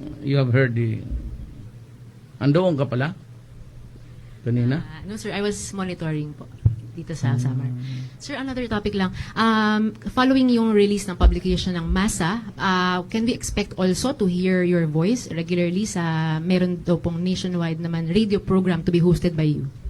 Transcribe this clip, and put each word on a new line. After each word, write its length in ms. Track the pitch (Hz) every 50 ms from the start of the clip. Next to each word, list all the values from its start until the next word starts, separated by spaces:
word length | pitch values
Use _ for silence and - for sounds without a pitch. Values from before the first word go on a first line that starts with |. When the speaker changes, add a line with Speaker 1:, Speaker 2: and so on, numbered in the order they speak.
| 131 - - - -
Speaker 1:
you 160 | 139 139 139
have 80 | 135 123
heard 240 | 113 135 135 123
the," 320 | 117 117 117 113 110 104 - 120 - - - - - - - - - - - - - - - - - - - - - - - - - -
andoon 400 | 127 139 147 175 185 185 160 135
ka 80 | 143 135
pala? 240 | 131 123 135 160 190 - - - - - - - - - - - - - - - - - - - - - - - - -
Kanina? 400 | - 120 120 120 120 120 135 170
Speaker 2:
Ah, 240 | 165 - - 156 -
no, 160 | 185 214 214
sir, 160 | - 208 165
I 80 | 196 202
was 120 | 208 208 196 - - -
monitoring 560 | 196 185 185 175 170 165 160 156 151 147 151
po 160 | 147 - 147 - - - - - - - - - -
dito 160 | 165 160 -
sa 240 | 147 - 123 120 120
Speaker 1:
Hmm. 40 | 120 127
Speaker 2:
Samar. 240 | 127 127 131 127 123 123 123 127 131 131 127 131 123 -
Sir, 240 | - - - 285 240
another 240 | 269 269 254 254 247 220
topic 240 | 226 208 202 214 202
lang. 160 | 196 185 185 190 - - - -
Um, 560 | 202 220 226 220 220 214 214 214 214 214 220 - - - 202 -
following 320 | 262 254 262 269 269 262 254
yung 240 | 240 233 226 226
release 320 | 214 208 202 202 208 202 196
ng 160 | 196 175 -
publication 560 | 185 180 175 175 - 185 180 170 - 190 180
ng 80 | 170 165
masa, 560 | 165 175 185 196 220 - - 175 165 208 240 220 202 -
uh, 480 | - - 190 185 180 180 180 180 180 180 180
can 160 | - 226 226 233
we 80 | 247
expect 400 | - - - - 208 208 - -
also 400 | - 185 185 175 - - 254 277
to 80 | - 208
hear 400 | 185 175 180 185 185 185 185 180
your 240 | 175 175 170 165 156
voice 400 | 147 160 165 196 247 247 - -
regularly 560 | 160 165 170 165 180 175 175 170 175 190 220
sa, 560 | 208 - 180 170 165 160 160 160 160 156 156
meron 400 | 160 180 185 180 180 180 180 170
daw 160 | - 180 175
pong 240 | 160 - 170 165 165
nationwide 640 | 175 185 185 180 - 185 180 175 170 165 165 160 170
naman 240 | 170 165 165 165 160
radio 320 | 175 214 220 202 202 190
program 400 | - - 190 190 185 185 180 165
to 80 | 160 185
be 160 | 170 175 165
hosted 320 | 180 170 156 - 175 160
by 80 | 156 156
you? 240 | 151 147 143 135 135 - - -